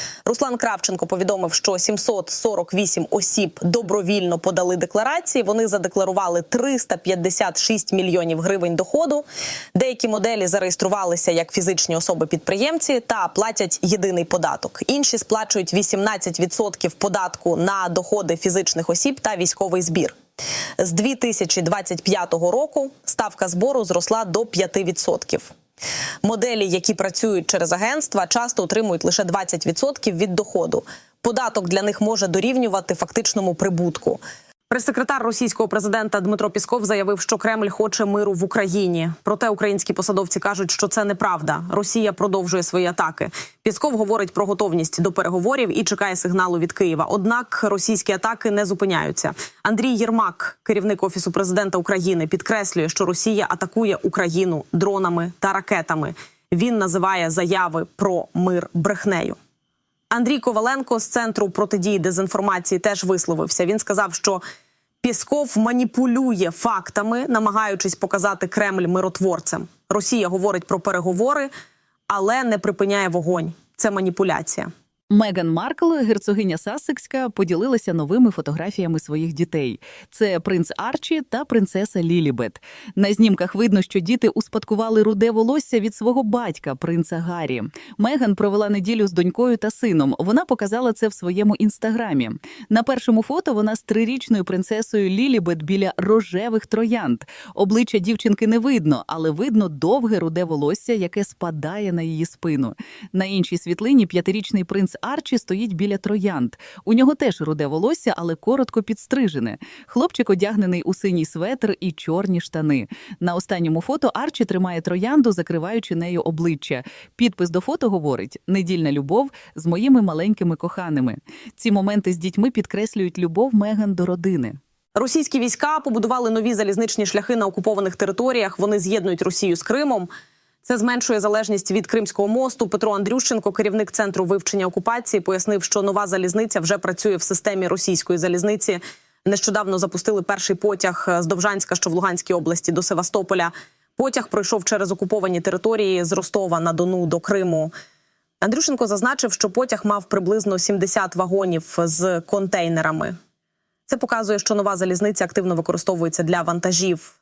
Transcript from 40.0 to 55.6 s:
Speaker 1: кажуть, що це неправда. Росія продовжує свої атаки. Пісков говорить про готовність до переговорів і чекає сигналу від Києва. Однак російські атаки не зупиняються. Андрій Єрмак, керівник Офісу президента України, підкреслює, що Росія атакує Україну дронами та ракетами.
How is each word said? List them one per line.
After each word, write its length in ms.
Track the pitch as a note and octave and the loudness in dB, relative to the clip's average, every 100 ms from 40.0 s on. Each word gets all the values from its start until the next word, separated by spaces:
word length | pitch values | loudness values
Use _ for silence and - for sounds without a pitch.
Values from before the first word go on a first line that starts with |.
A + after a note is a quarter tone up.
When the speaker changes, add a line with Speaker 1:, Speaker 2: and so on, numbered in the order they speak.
| F#3 G3 F#3 G3 | 0 0 0 -2
Speaker 1:
кажуть, 320 | G3+ G3 F#3 | -2 -2 -2
що 160 | - G3+ | -2 0
це 160 | A3 | 0
неправда. 600 | G3+ F#3+ G#3 E3+ D#3 D3+ F3 | 0 0 0 0 -2 -2 -2
Росія 420 | G3+ G3+ A#3 G#3 | -2 0 0 0
продовжує 500 | F#3 G#3+ F#3+ F3+ F#3 | 0 0 0 0 0
свої 220 | E3+ F#3 F3 | 0 0 0
атаки. 440 | E3+ D#3+ D#3+ E3+ - - - | 0 -2 -2 -6 -8 -14 -4
Пісков 340 | A3 - D4+ A3+ | -4 0 0 2
говорить 360 | G3+ A3 F#3 | 2 2 0
про 120 | - G3+ | 0 0
готовність 560 | G3 G#3 E3 D#3+ - | 2 2 2 0 0
до 100 | F#3 | 0
переговорів 680 | F3+ F3 F3+ F#3+ C4+ A3 G#3+ | 2 0 2 2 2 0 0
і 40 | |
чекає 320 | F3 G3+ G3+ F#3 | 0 0 0 0
сигналу 440 | F#3 F#3+ F3+ F3 | 0 2 2 2
від 140 | E3 | 0
Києва. 320 | - F#3 D#3+ - | 0 0 2 0
Однак 580 | G3+ G3 A#3+ B3 - | 0 0 0 -2 -2
російські 480 | G#3+ G3 - G#3 - | 0 0 0 0 0
атаки 400 | F#3+ A3 A3+ A3 | -2 -2 -2 0
не 140 | G3+ G3+ | 0 0
зупиняються. 680 | F#3+ G3 E3 D3+ - - - - - | 0 0 0 -2 -2 -4 -4 -12 -4
Андрій 280 | G3+ A3 C4 | -2 0 2
Єрмак, 680 | A3+ A3+ A3+ G3 - - - | 2 2 2 0 -2 -10 -8
керівник 400 | - G#3 G3+ G3 | -2 0 2 0
Офісу 280 | F#3+ F#3 F3 | 0 0 -2
президента 460 | F3+ F#3+ F#3 G3 F3+ | 0 0 0 0 -2
України, 500 | E3+ F#3+ F3+ F3 D#3 | 0 0 2 0 0
підкреслює, 600 | F3+ - G#3 G3 F3 D#3 | -2 -2 -2 0 -2 -2
що 160 | - F3+ | 0 -2
Росія 400 | F3 A3 G#3 - | 0 0 0 0
атакує 480 | - F3+ A3 A3 F#3+ | -2 -2 0 0 0
Україну 640 | F3 G3 F3 E3 F#3 D#3 - | -2 0 0 2 0 0 -2
дронами 600 | E3+ G3+ G3 F#3 E3+ E3+ F3 | 0 0 2 0 0 -4 -2
та 140 | G3 | -2
ракетами. 640 | G3 | -2